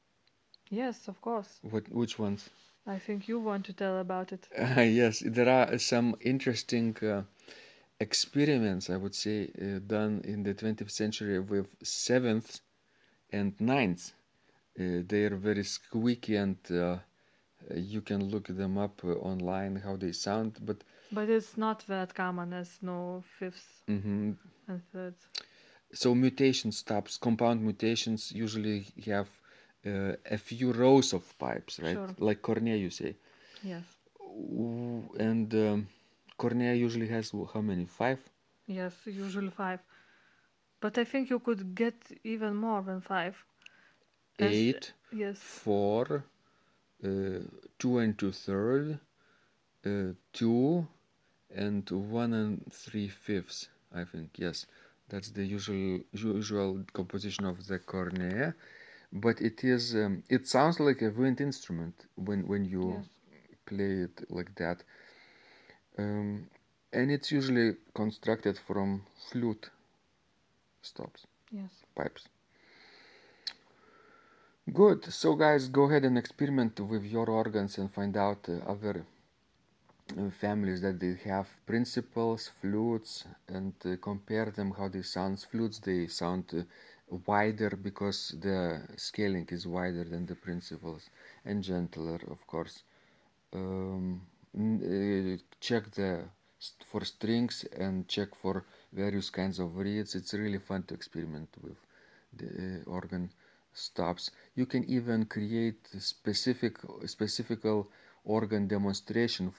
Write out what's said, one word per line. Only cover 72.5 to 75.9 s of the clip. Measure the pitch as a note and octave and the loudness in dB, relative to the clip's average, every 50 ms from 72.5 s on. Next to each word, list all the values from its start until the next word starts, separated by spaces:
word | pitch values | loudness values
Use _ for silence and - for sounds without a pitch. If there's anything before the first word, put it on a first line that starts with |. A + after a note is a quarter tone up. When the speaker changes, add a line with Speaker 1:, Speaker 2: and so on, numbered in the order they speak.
| _ _ _ - - - - - - - - - - - - - - - - - - _ _ _ _ _ - - - - - - - - - _ _ _ _ _ _ _ - - | _ _ _ -20 -20 -20 -20 -20 -20 -20 -20 -20 -20 -20 -20 -20 -20 -14 -14 -14 -14 _ _ _ _ _ -20 -20 -20 -20 -20 -20 -20 -20 -20 _ _ _ _ _ _ _ -8 -2
Speaker 2:
Good. | - E3 G#3 G#3 F3 - - E3+ | 6 8 8 8 8 6 0 -8
So, | - - - E3 D#3 | -6 2 4 4 6
guys, | D3+ D#3 D3+ D3+ C#3+ C3 | 8 8 8 8 6 4
go | B2+ B2+ C#3 C#3+ | 4 6 6 8
ahead | C#3 | 8